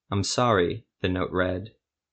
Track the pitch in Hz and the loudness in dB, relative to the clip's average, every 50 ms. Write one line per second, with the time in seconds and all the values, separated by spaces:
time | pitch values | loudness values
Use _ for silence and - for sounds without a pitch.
0 | _ _ 101 101 98 - - - 123 120 110 95 87 90 95 110 - _ _ _ | _ _ -2 -2 -2 -2 0 0 2 4 4 4 4 2 -2 -6 -10 _ _ _
1 | - 92 92 92 87 - - 90 90 92 92 92 98 - - _ _ _ _ _ | -4 -2 -2 -2 -2 -2 0 0 0 0 -2 -4 -8 -12 -16 _ _ _ _ _
2 | _ _ | _ _